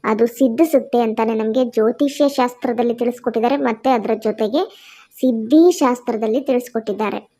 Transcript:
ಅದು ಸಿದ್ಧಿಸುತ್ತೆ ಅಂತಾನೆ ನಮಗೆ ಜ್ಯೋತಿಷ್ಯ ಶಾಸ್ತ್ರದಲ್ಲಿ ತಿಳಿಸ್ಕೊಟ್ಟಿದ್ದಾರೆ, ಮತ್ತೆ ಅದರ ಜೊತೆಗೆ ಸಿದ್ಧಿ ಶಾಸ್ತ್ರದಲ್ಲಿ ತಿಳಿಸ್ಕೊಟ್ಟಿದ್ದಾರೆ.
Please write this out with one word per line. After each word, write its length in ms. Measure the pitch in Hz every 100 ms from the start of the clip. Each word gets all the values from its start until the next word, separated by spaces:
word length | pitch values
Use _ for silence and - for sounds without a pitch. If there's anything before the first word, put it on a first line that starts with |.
ಅದು 220 | 226 214 233
ಸಿದ್ಧಿಸುತ್ತೆ 720 | - 269 226 320 277 220 240
ಅಂತಾನೆ 360 | 226 214 220
ನಮಗೆ 300 | 220 220 220
ಜ್ಯೋತಿಷ್ಯ 640 | 254 226 220 240 285 277 285
ಶಾಸ್ತ್ರದಲ್ಲಿ 680 | 277 247 247 254 233 240
ತಿಳಿಸ್ಕೊಟ್ಟಿದ್ದಾರೆ, 600 | 233 240 247 - 233 233 285
ಮತ್ತೆ 340 | 262 226 269
ಅದರ 200 | 254 208 226
ಜೊತೆಗೆ 400 | 220 214 214 269 381 - - - - -
ಸಿದ್ಧಿ 520 | 262 226 220 302 349
ಶಾಸ್ತ್ರದಲ್ಲಿ 680 | 349 269 247 - 226 220 233
ತಿಳಿಸ್ಕೊಟ್ಟಿದ್ದಾರೆ. 800 | 277 247 247 226 220 202 214 208 -